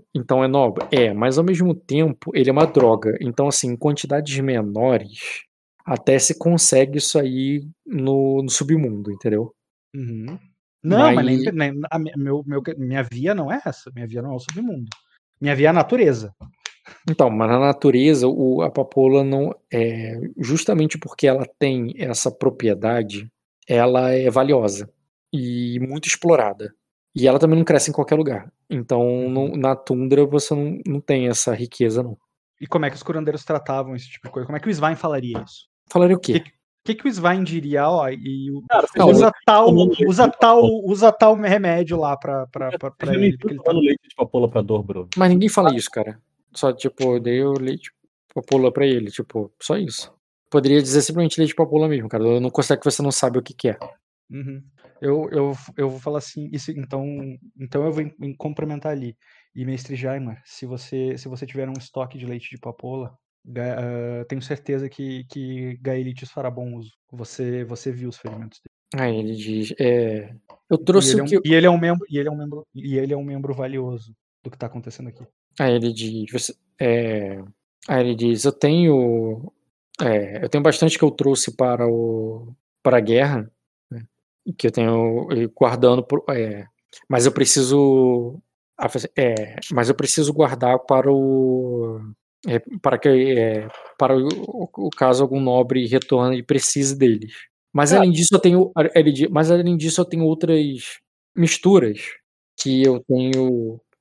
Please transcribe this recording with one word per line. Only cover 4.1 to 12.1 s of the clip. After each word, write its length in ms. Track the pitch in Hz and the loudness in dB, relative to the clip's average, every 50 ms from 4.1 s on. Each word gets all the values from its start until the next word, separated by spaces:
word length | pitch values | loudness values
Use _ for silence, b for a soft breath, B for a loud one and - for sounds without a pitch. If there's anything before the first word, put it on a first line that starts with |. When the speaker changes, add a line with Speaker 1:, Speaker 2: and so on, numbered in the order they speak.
| 143 147 151 143 139 135 | -4 -4 -4 -4 -6 -4
Speaker 1:
menores, 1000 | 135 135 127 117 107 104 101 107 117 131 127 110 - 104 - - - - - - - _ _ _ _ _ _ _ _ | -2 -2 0 -2 -2 -2 -2 0 2 2 2 2 0 -4 -14 -14 -12 -12 -12 -12 -16 _ _ _ _ _ _ _ _
até 340 | - 143 117 - - 135 135 | -6 -6 -2 2 2 2 2
se 200 | - - 156 - | 2 0 -2 -2
consegue 600 | - 170 170 165 - - - 131 135 139 143 147 | 0 0 2 2 2 4 4 4 2 2 0 -4
isso 200 | - - - 160 | -4 -2 0 0
aí 480 | 143 131 127 131 135 135 143 147 143 151 165 _ _ | 0 0 -2 -4 -4 -2 -4 -4 -6 -10 -18 _ _
no, 560 | 330 240 151 131 131 135 139 139 135 135 135 135 | -8 -6 -4 -2 0 0 0 2 2 0 0 -2
no 80 | 131 | -2
submundo, 600 | - - 147 139 160 160 151 123 107 104 101 104 | -4 -4 0 0 0 0 0 -2 -4 -6 -8 -10
entendeu? 440 | 101 98 - 120 107 104 113 110 _ _ _ _ _ _ _ _ _ | -10 -6 -2 -2 0 0 -2 -4 _ _ _ _ _ _ _ _ _
Speaker 2:
Uhum. 440 | 139 131 120 117 110 110 123 165 190 - _ _ _ _ _ _ _ _ | -12 -12 -10 -10 -10 -10 -12 -14 -16 -18 _ _ _ _ _ _ _ _
Não, 320 | 156 185 220 285 311 247 | 0 4 4 6 6 4
mas 100 | 170 131 | 4 4
nem 120 | 127 127 | 4 2
Speaker 1:
Mas 80 | 131 131 | 2 2
Speaker 2:
pe-, 80 | - 185 | 0 -2
nem, 280 | 160 151 143 139 143 147 - | -2 -2 -2 -4 -6 -8 -6
a 80 | - 160 | -6 -6
mi-, 140 | 156 156 | -6 -6